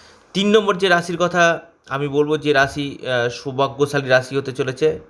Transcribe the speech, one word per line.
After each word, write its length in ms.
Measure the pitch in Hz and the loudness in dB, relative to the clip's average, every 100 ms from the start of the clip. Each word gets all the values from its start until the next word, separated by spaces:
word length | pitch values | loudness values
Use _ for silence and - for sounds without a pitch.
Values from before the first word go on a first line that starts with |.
| - _ _ | -20 _ _
তিন 240 | 180 202 220 | -2 2 2
নম্বর 200 | 196 185 | 2 0
যে 120 | 190 | 2
রাশির 280 | 175 175 165 | 2 0 -2
কথা 440 | 175 175 170 165 - _ - | 0 2 2 2 -6 _ -8
আমি 200 | 135 143 | -6 -2
বলবো, 280 | 139 147 151 | 0 0 0
যে 160 | 147 | 2
রাশি, 460 | 139 135 147 143 - | 2 2 -2 -8 -8
আহ, 260 | 127 123 120 | -4 -2 -2
সৌভাগ্যশালী 800 | 120 143 127 135 123 143 143 131 | -4 -6 -2 -2 0 -2 0 2
রাশি 280 | 127 123 135 | 2 2 -4
হতে 160 | 135 | -4
চলেছে, 480 | 127 131 131 156 156 | -4 -4 0 0 0